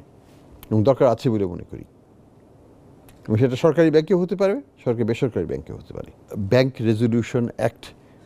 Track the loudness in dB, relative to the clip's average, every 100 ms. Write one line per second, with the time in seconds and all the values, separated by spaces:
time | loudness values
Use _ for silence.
0 | -20 -20 _ -20 -20 -20 -4 0 2 4
1 | 2 2 0 -2 -2 -6 -12 -16 -18 _
2 | _ -20 _ _ _ _ -20 -20 -20 -20
3 | -20 -16 -2 2 2 2 2 4 4 4
4 | 2 0 0 0 0 -2 -6 _ -4 -2
5 | -2 -2 -2 -2 -4 -6 -10 -16 -14 -16
6 | -16 -20 -14 -8 0 2 2 0 0 2
7 | 2 0 0 -2 -4 -2 -4 -4 -16 -20
8 | -20 -20